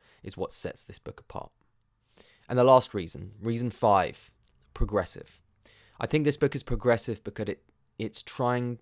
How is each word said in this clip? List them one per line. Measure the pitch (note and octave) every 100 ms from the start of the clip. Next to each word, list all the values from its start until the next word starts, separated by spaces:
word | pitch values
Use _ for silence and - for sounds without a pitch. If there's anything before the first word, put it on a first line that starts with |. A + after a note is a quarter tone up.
| _ _
is | - -
what | F2+
sets | - - -
this | - -
book | - -
apart. | - - - _ _ _ _ _ _ _ - _ -
And | B2
the |
last | B2+ B2+ -
reason, | G2+ E2 - F#2+ G#2
reason | A2 A#2 A#2+
five, | - A2+ G2 E2 - - _ _ _ _
progressive. | - G#2+ G#2 F2 - - - _ _ _ _ _ -
I | A#2
think | D#3
this | D3 C#3
book | C#3 C#3
is |
progressive | - A#2 B2 A2+ - A2
because | G#2 - G#2
it, | - _ _ _ -
it's | G#2+ -
trying | - - B2 B2 B2 A#2